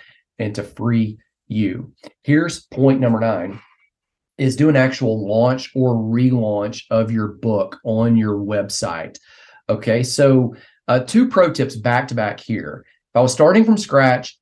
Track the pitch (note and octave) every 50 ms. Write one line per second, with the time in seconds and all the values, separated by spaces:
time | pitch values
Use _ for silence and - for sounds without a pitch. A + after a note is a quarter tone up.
0 | - - _ _ _ _ _ _ A2+ G#2 G2+ - G2+ - - - G#2+ A#2+ A#2 A#2
1 | A2+ G#2+ A2 - _ _ _ _ _ _ - G#2+ G#2+ F#2+ F#2 B2 - - _ _
2 | _ - _ _ _ - C#3+ D#3 E3+ E3 - - - _ - B2+ C3 C3+ C3+ C3
3 | C3 A#2+ A#2 A2 A2 A2+ G#2+ F2+ E2+ G2 G2+ A#2+ - _ _ _ _ _ _ _
4 | _ _ _ _ _ _ _ - C#3 C3 B2+ - D3 D#3 D3+ C3+ B2+ C3 C3 -
5 | C3+ A2+ A2 A2 G2+ G2 G#2 A2+ A#2+ B2 C3 C3 - - _ C3+ B2+ B2+ A#2+ A#2
6 | A2 A2 A2+ A#2+ B2+ B2+ B2+ B2 A2 G#2+ G#2 G#2 G2+ G#2+ A2+ - - _ A2+ A2+
7 | A2+ A2 A2+ A2 G#2+ G#2 G2+ - - A2+ G#2+ G2+ F#2+ - - - _ A#2+ A2 A2
8 | A2+ A#2 A#2 A2+ A2 G#2+ G#2 G2+ G2+ G2+ G#2+ G2+ G2 - - - - G2 E2+ E2
9 | D#2+ - - - _ _ - - - - _ - _ - A2 G#2 - A#2+ A2 A#2
10 | B2+ B2 - - C#3+ C#3 C3+ C3 B2 A#2 - - - _ _ _ _ - A#2+ B2+
11 | - - - A3+ C4 - - F#3+ F3+ E3 - - B2+ - - A2 G#2 A#2+ A#2+ B2
12 | C3 C3 A#2+ A#2 G#2+ G#2 G2+ - - - A2+ G2+ D#2+ D2 - - - _ _ _
13 | _ _ _ A#2 B2 B2 B2+ - D#3 D#3+ F#3 A3 A3 A3 A3 G3 - - C#3+ C#3
14 | C3+ C3 B2+ C3 B2+ - - _